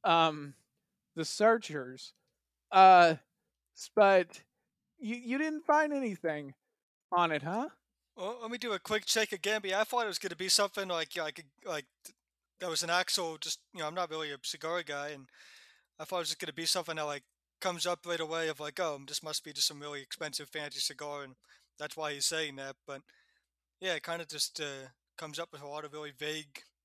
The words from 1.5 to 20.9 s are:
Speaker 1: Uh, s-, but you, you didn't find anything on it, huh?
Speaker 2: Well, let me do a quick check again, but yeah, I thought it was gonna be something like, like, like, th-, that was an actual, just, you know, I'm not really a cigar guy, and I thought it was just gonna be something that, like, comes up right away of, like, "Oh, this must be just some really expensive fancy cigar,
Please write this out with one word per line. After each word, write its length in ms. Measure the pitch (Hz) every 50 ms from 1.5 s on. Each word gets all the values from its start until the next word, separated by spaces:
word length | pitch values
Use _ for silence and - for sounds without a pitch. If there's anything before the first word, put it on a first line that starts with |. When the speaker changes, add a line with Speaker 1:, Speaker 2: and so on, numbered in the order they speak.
| 233 233 - - 151 147 127 127 131 127 - - _ _ _ _ _ _ _ _ _ _ _ _
Speaker 1:
Uh, 460 | - 190 190 190 185 180 175 165 156 135 _ _ _ _ _ _ _ _ _ _ _
s-, 140 | - - - _
but 480 | 214 208 196 196 185 180 170 - - - _ _ _ _ _ _ _ _ _ _ _
you, 180 | 285 208 233
you 220 | 240 247 226 254 277
didn't 260 | 311 311 311 302 339
find 280 | - 294 302 311 302
anything 640 | 294 277 269 226 190 - - 165 151 147 147 139 135 _ _ _ _ _ _ _ _ _ _ _
on 220 | 180 175 175 165
it, 100 | 156 143
huh? 260 | 131 160 185 226 277 320 - _ _ _ _ _ _ _ _
Speaker 2:
Well, 220 | 240 185 202 240 247
let 80 | 233 226
me 80 | 240 214
do 140 | 247 233
a 60 | 208 180
quick 280 | _ - 214 214 -
check 260 | - - 226 214 -
again, 280 | 208 180 - 196 214 214
but 80 | 196 190
yeah, 100 | 190 202
I 40 | 220
thought 200 | - - 240 233
it 40 | 208
was 100 | 175 -
gonna 180 | 202 185 180
be 120 | 156 185 185
something 400 | - - 202 190 - 202 196 185
like, 280 | 180 165 160 - -
like, 280 | 175 160 156 143 175 156 135 _ _ -
like, 220 | 202 165 147 143 _ _ _ _
th-, 100 | - - _ _ _ _ _ _ _ _ _
that 80 | 180 175
was 140 | 160 147
an 80 | 175 165
actual, 480 | 170 180 185 - - 202 175 165 160 156
just, 220 | - 156 - - _ _
you 80 | - 180
know, 60 | 156
I'm 80 | 151 165
not 160 | 185 180 156
really 200 | 156 160 160 147
a 60 | 143 131
cigar 400 | - - - 160 - 160 170 175
guy, 260 | 165 143 147 143 143 147
and 200 | 151 139 131 _ _ - - - - - - - _ _ _ _ _ -
I 60 | 156
thought 120 | - 185
it 40 | 175
was 80 | 165 -
just 120 | - -
gonna 120 | - 156
be 140 | 139 151 165
something 300 | 156 - 185 165 - 160
that, 80 | 160 151
like, 200 | 147 143 143 _ _ _ _ _ _ _ _
comes 260 | - 190 175 170 -
up 200 | 180 175 _ -
right 140 | 175 170 160
away 280 | 165 156 160 165 165 160
of, 120 | 151 -
like, 180 | 151 147 147 -
"Oh, 220 | 180 160 147 139 139
this 160 | 135 147 -
must 200 | - 156 147 -
be 100 | - 151
just 160 | 147 143 - -
some 120 | 156 143
really 220 | 147 147 147 143
expensive 460 | 131 _ - - 160 151 135 - 147 -
fancy 320 | - 156 147 147 143 139
cigar, 440 | - -